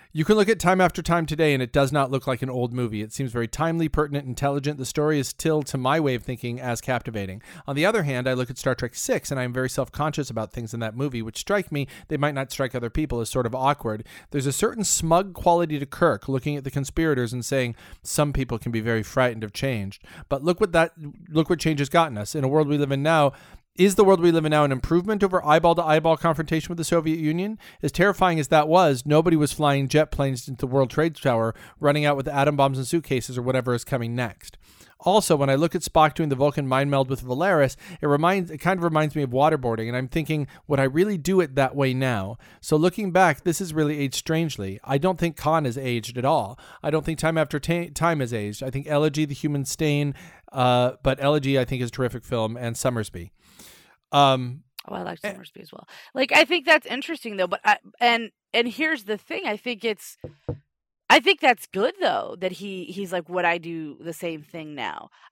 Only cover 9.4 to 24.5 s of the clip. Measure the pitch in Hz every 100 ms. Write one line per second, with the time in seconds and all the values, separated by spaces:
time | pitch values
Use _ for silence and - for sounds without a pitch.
9.4 | 123 123 131 - 127 - 151 151 135 113
10.4 | 107 - 113 117 113 117 143 123 113 -
11.4 | - 202 196 147 139 - - 151 147 139
12.4 | 135 - 131 127 120 - 151 120 113 131
13.4 | 120 127 135 147 117 107 - - - 147
14.4 | 135 135 220 233 190 - 165 165 196 175
15.4 | 180 170 170 147 139 - 170 101 - 131
16.4 | 151 147 135 143 139 - 160 131 117 123
17.4 | 113 139 123 113 - - - - 147 139
18.4 | 127 113 120 113 110 113 104 131 123 110
19.4 | 110 - 139 117 98 - - - - 139
20.4 | 156 175 208 165 165 - 147 - - 156
21.4 | 156 175 160 147 139 170 165 107 104 156
22.4 | 131 151 147 147 139 135 147 160 143 -
23.4 | - - _ - 196 190 196 185 170 165
24.4 | 156